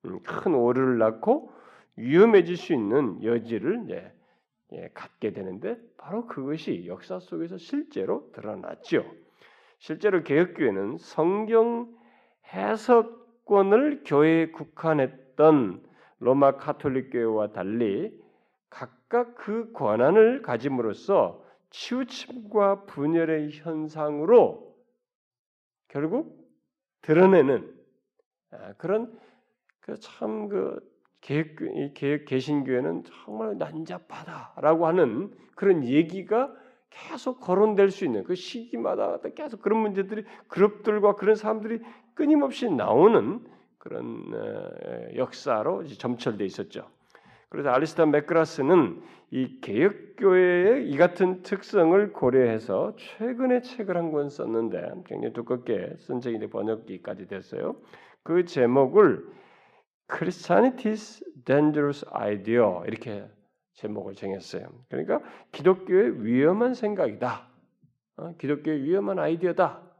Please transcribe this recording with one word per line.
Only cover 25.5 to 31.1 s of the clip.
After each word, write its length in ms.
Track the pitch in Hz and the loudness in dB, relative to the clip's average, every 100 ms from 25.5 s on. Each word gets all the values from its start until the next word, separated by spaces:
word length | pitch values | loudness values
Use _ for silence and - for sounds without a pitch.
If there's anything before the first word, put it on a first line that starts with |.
| _ _ _ _ | _ _ _ _
결국 480 | 139 156 240 330 - _ _ _ _ _ _ | -6 -4 -4 -6 -16 _ _ _ _ _ _
드러내는, 680 | - 156 190 185 135 120 - - _ _ _ _ _ _ _ | 2 6 8 8 6 0 -4 -20 _ _ _ _ _ _ _
아, 200 | - 92 | -20 -20
그런 380 | 101 170 214 233 226 _ _ _ _ _ _ | -10 -4 -2 -4 -14 _ _ _ _ _ _
그 180 | - 214 | -16 -16
참 500 | - - 220 220 214 | -16 -10 -8 -8 -6
그 320 | 196 - - _ _ _ | -4 -4 -8 _ _ _